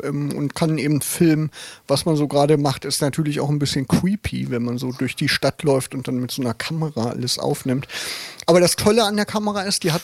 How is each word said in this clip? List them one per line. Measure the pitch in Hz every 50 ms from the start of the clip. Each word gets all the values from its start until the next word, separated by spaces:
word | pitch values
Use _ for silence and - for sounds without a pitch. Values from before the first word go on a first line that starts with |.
ähm, | - 139 143 147 147 143 -
und | - 147 139 -
kann | - 170 160 160 151
eben | 117 147 151 139
filmen, | - - - - 175 165 156 151 156 147 - - - - - - _ -
was | 139 139 -
man | 175 160
so | 147 147 135
gerade | 139 143 143 143 156 143
macht. | 143 143 131 - -
Ist | 147 139 -
natürlich | 156 139 123 - 160 147 147 131
auch | 131 139
ein | 151 147
bisschen | 143 139 - 151 135
creepy, | - - - - 185 208 208 - - - 127 131 135
wenn | 127 120 120
man | 120 120 120
so | 139 127 127
durch | - 135 123 - -
die | 151 135
Stadt | - - - 135 - - -
läuft | 151 139 131 127 - -
und | 135 127 -
dann | 131 123
mit | 123 123
so | - -
einer | 131 120 113
Kamera | - - - 160 160 160 156 147 - 110 127
alles | - - 123 120 - -
aufnimmt. | - 131 143 - - 135 127 135 139 - - - - - - - - - - - - -
Aber | 170 180
das | 175 165 -
Tolle | - - 208 214 226 226
an | 202 208
der | 208 208
Kamera | - - 214 208 208 202 202 185
ist, | 202 196 - -
die | 170
hat | 151 175